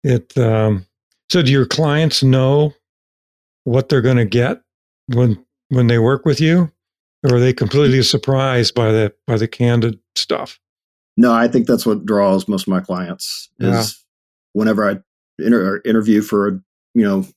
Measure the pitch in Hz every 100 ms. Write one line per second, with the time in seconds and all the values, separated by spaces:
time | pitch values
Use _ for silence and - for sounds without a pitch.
0 | 143 123 - - 117 110 107 101 92 _
1 | _ _ _ 180 135 139 127 - 156 147
2 | 160 - 131 131 131 143 151 - _ _
3 | _ _ _ _ _ _ - 123 131 139
4 | 123 127 110 120 120 233 _ _ _ _
5 | - 120 123 101 _ _ _ 127 120 117
6 | 113 143 160 143 160 175 165 _ _ _
7 | _ _ 139 123 127 127 101 139 143 131
8 | 113 139 - 131 135 123 113 - 110 110
9 | 104 _ - 110 110 - 120 120 113 107
10 | _ - - - - - _ _ _ _
11 | _ - 120 117 117 123 113 117 - 104
12 | 98 104 101 95 92 98 95 92 92 90
13 | 90 92 - - - _ - 113 110 -
14 | _ _ _ _ _ 101 110 107 104 98
15 | _ _ _ - 110 120 95 101 - 110
16 | 107 107 104 104 101 95 _ _ _ 120
17 | 104 98 92